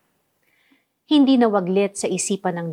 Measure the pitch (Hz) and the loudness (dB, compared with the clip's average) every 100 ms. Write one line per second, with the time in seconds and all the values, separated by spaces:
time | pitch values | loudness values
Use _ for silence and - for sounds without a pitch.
0 | _ _ _ _ _ _ _ _ _ _ | _ _ _ _ _ _ _ _ _ _
1 | - 302 269 262 226 202 175 190 196 - | 0 2 4 4 2 0 0 -2 -2 -4
2 | 190 180 - 190 185 170 170 | -6 -4 -4 -4 -4 -6 -8